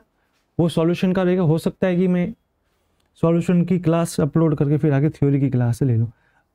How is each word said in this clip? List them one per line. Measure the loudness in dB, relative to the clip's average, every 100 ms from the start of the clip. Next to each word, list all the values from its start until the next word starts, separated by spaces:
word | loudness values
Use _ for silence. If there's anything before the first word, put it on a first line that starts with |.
| -8 _ _ _ _ -2
वो | -2
solution | 0 0 0 0
का | 0
रहेगा। | 0 0
हो | 0 0
सकता | -2 -4 -2
है | 0
कि | 0
मैं | 0 -4 -8 _ _ _ _ _ _ _ _
solution | 0 0 2 0
की | 2 0
class | 0 0 -2 -2
upload | -2 0 0 0
करके | 0 0
फिर | 2
आगे | 2 0
theory | 0 0 0
की | 0
class | 0 -2 0
ले | 0 0
लूँ। | -2 -6 _ _ _